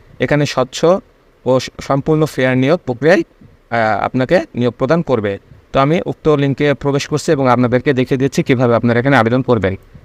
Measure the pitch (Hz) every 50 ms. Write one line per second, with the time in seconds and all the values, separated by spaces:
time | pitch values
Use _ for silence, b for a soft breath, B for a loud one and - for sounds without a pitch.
0 | b b b - 127 127 143 147 143 - - 131 127 - - - - 165 190 202
1 | - _ _ _ _ _ _ _ - 123 131 127 - - - - - - 143 143
2 | - 156 156 156 156 143 - 139 127 131 127 127 131 139 - - _ - 120 113
3 | 139 160 190 339 330 - _ _ - - _ _ _ - 117 117 110 107 104 104
4 | 107 - - 127 127 - 170 190 330 - - 120 120 123 113 - 135 123 160 175
5 | 160 - 127 110 104 101 98 - _ - - - _ _ - 135 139 143 165 185
6 | - - 131 - - 156 151 139 143 139 131 - 147 147 139 - - 143 139 143
7 | - - 151 139 - 180 160 135 135 127 120 123 123 117 120 123 - 151 135 127
8 | 131 - 143 123 135 135 - 180 165 - 135 117 131 120 117 107 - 117 117 120
9 | 120 139 143 123 110 113 123 131 127 - 123 107 92 92 95 - - - - -